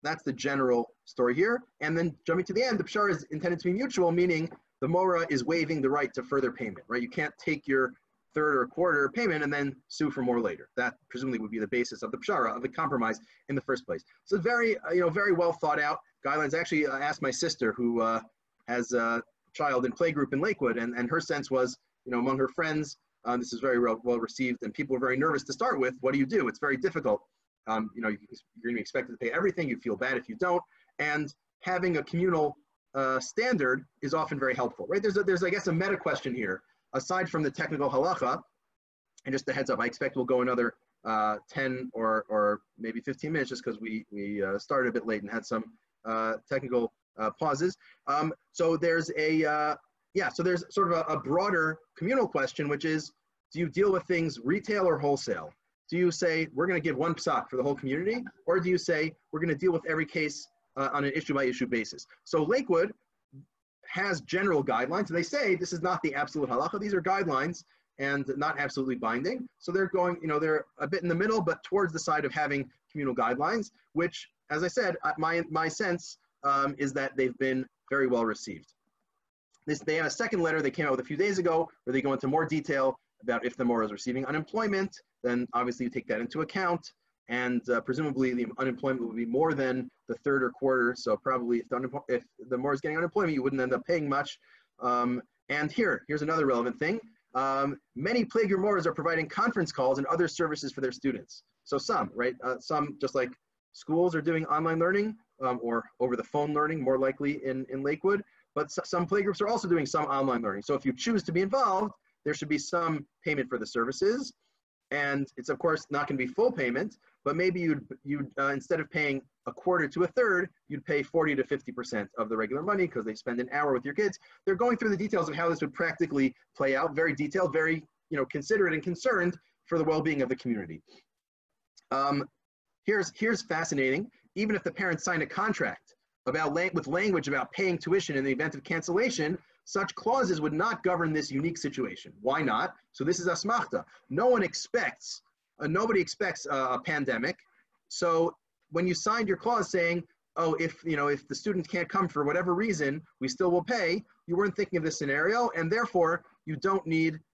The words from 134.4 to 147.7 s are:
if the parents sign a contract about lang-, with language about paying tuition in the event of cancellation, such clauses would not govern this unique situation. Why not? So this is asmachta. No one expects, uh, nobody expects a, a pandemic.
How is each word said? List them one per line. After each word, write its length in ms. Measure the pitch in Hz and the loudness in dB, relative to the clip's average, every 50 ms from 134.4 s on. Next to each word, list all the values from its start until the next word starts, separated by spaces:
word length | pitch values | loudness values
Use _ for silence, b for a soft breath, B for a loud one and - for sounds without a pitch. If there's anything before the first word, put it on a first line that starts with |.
| 208 214 214 | 0 0 0
if 80 | 196 - | 0 -2
the 80 | - - | -4 -4
parents 320 | - 196 185 170 160 - | -2 -2 -2 -2 -2 -2
sign 180 | - 180 160 151 | -2 -2 -2 -2
a 40 | |
contract 680 | - - - 196 220 202 - 147 110 90 - _ _ _ _ _ _ _ _ _ | -4 -4 -2 -2 -2 0 0 -2 -4 -4 -8 _ _ _ _ _ _ _ _ _
about 260 | - 131 156 156 151 143 | -4 -2 0 0 0 0
lang-, 200 | 165 175 190 - | 0 0 0 0
with 140 | 165 - 135 | -2 -2 0
language 400 | 147 175 202 214 190 165 139 143 | 0 0 2 4 2 2 2 0
about 240 | 139 135 123 - - | -2 -2 -2 -4 -4
paying 260 | - 196 190 175 165 | -2 0 0 0 0
tuition 380 | - 165 170 196 175 - 151 | 0 2 2 2 2 2 -2
in 80 | 135 135 | 0 2
the 80 | 139 135 | 2 0
event 220 | 123 156 160 - | 0 0 -2 -4
of 100 | 143 - | -6 -6
cancellation, 720 | - 165 165 165 - 170 190 233 262 - - 156 151 180 180 b b b b b | -4 -4 -4 -2 0 2 2 2 2 0 0 0 0 0 -4 b b b b b
such 300 | - - 202 196 190 - | -4 -2 -2 -2 -2 -6
clauses 460 | - - 220 247 269 247 180 185 156 | -4 0 0 2 2 4 2 2 0
would 120 | 151 151 147 | 0 -2 0
not 300 | 156 185 226 240 - - | 2 0 0 0 0 0
govern 300 | 185 180 165 170 160 156 | 0 2 2 0 0 0
this 180 | 151 143 - | -2 -2 -2
unique 260 | - 135 147 165 165 | -2 -2 -2 -2 -4
situation. 560 | - - - - - 127 107 - - - - - - | -4 -6 -6 -4 -4 -4 -4 -6 -10 -16 -20 -20 -4
Why 220 | 101 123 135 156 156 | -2 0 0 2 0
not? 320 | 131 107 110 151 180 - b b b _ | 0 0 0 0 -2 -6 b b b _
So 120 | - 139 | -4 0
this 160 | 147 180 185 | 0 0 0
is 80 | 175 185 | 0 -2
asmachta. 560 | 170 - - 202 233 240 - - - - - B B B B B | -2 0 0 0 0 0 0 -2 -4 -6 -6 B B B B B
No 180 | 127 147 214 | -2 2 4
one 160 | 254 254 233 196 | 4 6 4 4
expects, 800 | 170 - - - - - 240 196 135 - - - - - - _ _ _ _ _ _ _ _ | 0 -2 -6 -10 -4 -2 -2 -2 -2 -4 -6 -14 -14 -14 -14 _ _ _ _ _ _ _ _
uh, 60 | 147 | -4
nobody 340 | 147 160 185 220 226 220 196 | -2 0 0 2 2 2 2
expects 460 | 175 - - _ 208 190 165 - - | 2 0 -2 _ -2 -4 -4 -6 -6
a, 80 | - 143 | -4 -2
a 260 | 135 131 127 127 123 | 0 0 0 -2 -2
pandemic. 560 | 123 - 156 147 139 131 123 113 117 151 185 _ - b b b b b | -2 -2 -2 -2 0 0 0 0 0 -2 -4 _ -10 b b b b b